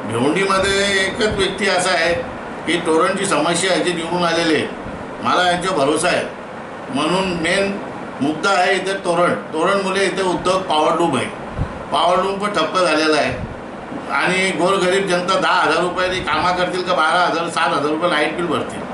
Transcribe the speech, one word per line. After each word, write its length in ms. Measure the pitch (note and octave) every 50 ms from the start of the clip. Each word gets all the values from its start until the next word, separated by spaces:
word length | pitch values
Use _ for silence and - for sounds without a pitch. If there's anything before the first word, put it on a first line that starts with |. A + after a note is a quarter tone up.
| -
भिवंडीमध्ये 1000 | G#3 - A#2 B2 D3 D#3+ F#3 G3 F#3+ F#3+ F#3+ F#3+ G3 G3 G3 G3 G3+ G3 F#3+ F#3+
एकच 320 | F#3+ - - A3 G#3+ G3+ G3+
व्यक्ती 300 | F#3+ F3+ F#3 - G3+ G3
असा 220 | F#3 F3+ F3+ F#3+
आहे 240 | F#3 E3 D#3+ E3+ E3+ E3+ - - - - - - - - -
की 120 | D#3 E3+ F3
तोरणची 480 | E3 D#3+ D#3+ D#3+ E3 F#3 G3 F#3+ G3
समस्या 440 | - D3+ D3 D#3 E3+ E3+ E3+ F#3+ F#3+
आहे, 140 | F3+ D#3 D3+
जे 80 | F3+
निवडून 320 | F3 E3 - - - - F3
आलेले, 420 | E3 E3 E3+ E3 D#3+ D#3 B2+ G#2+ - - - - - - - - - - -
मला 280 | - B2 D3 F3 F3+ F3+
यांचा 240 | F3 F3 F3 F#3+ F#3+
भरोसा 340 | D3 C3+ C#3+ D#3+ D#3+ F3 F3
आहे. 160 | D3+ C3+ - - - - - - - - - - - - - - B2
म्हणून 380 | C#3 D3+ D#3+ F3 F#3+ F#3+ F#3
मेन 460 | F3 E3 D#3+ E3+ F#3+ G3 G3 G3+ G3+ G3+ - - - - - - - -
मुद्दा 300 | - D#3 D#3 - - G3+
आहे 240 | G3 F3+ F3+ G3 G3
इथे 180 | F#3 F3 F#3+
तोरण. 400 | G3 F#3+ - F#3 E3+ E3+ F3 F3+
तोरण 480 | E3+ - - - - D#3 E3 F#3 G3 G3
मुले 240 | G3 F#3+ F#3 G3 G3
इथे 180 | F3+ - G3
उद्योग 400 | F#3+ F3+ E3 - F3+ F#3 F#3 F#3+
पॉवरलूम 540 | F#3+ - D#3 D#3 D#3 D#3+ E3 F3 F3 D#3+ C3+
आहे, 100 | A#2 G#2 - - - - - - - - - - - - -
पॉवरलूम 460 | - D3 D#3+ F3 F3+ F#3 F#3+ G3 G3 F#3+
पण 140 | G3+ G3+
ठप्प 260 | - D#3+ D#3+ D#3 - F#3+
झालेला 380 | F#3 D#3+ D3+ D#3 D#3+ D#3 D3+
आहे. 220 | C#3+ C3 B2 B2+ - - - - - - - - - - - - - - -
आणि 380 | C3+ C#3 D#3 E3+ F#3 F#3+ F#3+ F#3+
गोरगरीब 560 | F#3+ - F3 F3+ G3 - F3+ F3+ F#3 G3 -
जनता 320 | E3+ F3+ F3+ F3 F3+ F#3 F3+
दहा 220 | D#3 E3 F3+ F3+
हजार 220 | D#3+ D3+ D#3+ E3
रुपयाने 320 | F3 F3 E3 F3 F#3 F#3 F#3
कामा 360 | F3+ - D3+ D#3 D#3 D#3+ F3+
करतील 320 | F3+ F3+ F3+ F3 F3+ F#3
का 120 | F3+ F#3 F3+
बारा 320 | E3 D#3 D#3+ F3+ F3+ F3
हजार, 220 | E3 D#3+ E3 E3+ -
सात 200 | - E3 E3 F3
हजार 220 | D#3+ C#3+ C#3 D3+
रुपये 200 | D#3 D#3 F3 E3+
लाईट 260 | D3+ D3+ D#3 D#3+ D#3
बिल 100 | E3+ F3
भरतील? 340 | E3+ C#3+ A2+ - - - - - -